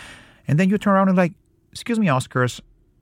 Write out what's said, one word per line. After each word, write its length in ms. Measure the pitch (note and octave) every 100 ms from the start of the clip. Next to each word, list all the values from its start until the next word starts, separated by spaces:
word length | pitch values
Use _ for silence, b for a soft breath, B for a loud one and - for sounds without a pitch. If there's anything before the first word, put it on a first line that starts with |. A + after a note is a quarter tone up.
| B B B B -
And 100 | D3
then 120 | F#3+
you 80 | G3+
turn 160 | G3+
around 140 | F#3+ F#3+
and 80 | F#3
like, 180 | F3 - _ _ _
"Excuse 300 | - - A3+
me, 60 | G3
Oscars, 520 | C3 - C3 B2 - - _ _ _